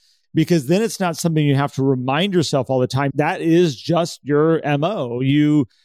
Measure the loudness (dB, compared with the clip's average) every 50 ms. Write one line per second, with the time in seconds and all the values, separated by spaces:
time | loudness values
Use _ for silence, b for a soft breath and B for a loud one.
0 | _ _ _ _ _ _ -2 -2 0 2 0 0 0 0 0 0 0 -2 -4 -4
1 | -4 -4 -4 -4 -4 -2 0 2 2 2 2 2 0 -2 -2 -2 0 0 0 0
2 | -2 -2 -2 0 0 0 0 0 0 0 0 -2 -2 0 0 0 0 0 0 -2
3 | -2 -2 -2 -2 -2 -2 -2 -2 0 2 4 4 4 2 0 -4 -4 -2 0 0
4 | 0 -2 -6 -10 -6 -2 0 2 2 2 2 0 0 0 -2 0 0 -2 -2 -4
5 | -6 -6 -4 -2 0 2 2 4 4 4 4 2 2 0 _ _